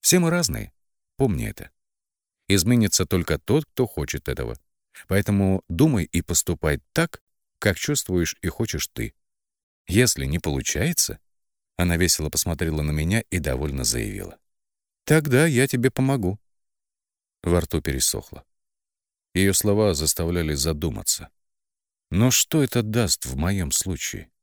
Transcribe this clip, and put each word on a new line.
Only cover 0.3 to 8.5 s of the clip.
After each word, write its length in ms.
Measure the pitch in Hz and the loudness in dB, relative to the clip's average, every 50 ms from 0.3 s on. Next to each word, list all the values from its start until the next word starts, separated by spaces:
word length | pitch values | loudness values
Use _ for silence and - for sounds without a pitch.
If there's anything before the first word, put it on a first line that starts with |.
разные, 420 | 170 175 170 - 127 117 104 - _ _ _ _ _ _ _ _ _ | 2 0 0 -2 -4 -6 -8 -10 _ _ _ _ _ _ _ _ _
помни 320 | - 135 123 95 65 57 52 | 0 2 2 2 0 -2 -6
это. 240 | - - - - _ _ _ _ _ _ _ _ _ _ _ _ _ _ _ | -6 -10 -16 -18 _ _ _ _ _ _ _ _ _ _ _ _ _ _ _
Изменится 600 | _ 98 98 82 107 123 120 110 92 - - 92 | _ 0 2 4 4 4 4 4 2 2 0 0
только 340 | - - 90 82 - 80 73 | 0 0 -2 0 0 -2 -2
тот, 240 | _ - 117 156 156 | _ 0 0 0 0
кто 240 | _ _ - 127 - | _ _ -2 -2 -2
хочет 400 | - - 73 - - 71 _ - | -2 -6 -6 -6 -6 -8 _ -6
этого. 280 | 65 - 60 58 58 - _ _ _ _ _ _ _ - - _ | -6 -6 -6 -8 -8 -12 _ _ _ _ _ _ _ -20 -6 _
Поэтому 560 | 95 101 104 - 101 98 98 95 95 95 _ _ | 0 0 2 2 2 2 4 2 2 0 _ _
думай 360 | 85 82 - 160 135 101 85 | 2 2 4 4 4 0 -2
и 180 | - - 87 | 0 -2 -4
поступай 580 | - - 87 - - - 85 - - 78 73 69 _ _ | -2 0 -2 -2 0 -2 -4 0 0 0 0 0 _ _
так, 280 | _ - 165 170 - - _ _ _ _ _ _ _ _ | _ 0 0 0 -4 -16 _ _ _ _ _ _ _ _
как 180 | - 104 92 | 0 0 0
чувствуешь 600 | - - - 147 139 - - 92 90 82 - - _ | 0 -2 -4 -2 -4 -2 0 0 0 0 0 -4 _
и 60 | - | -6
хочешь 400 | 87 | -6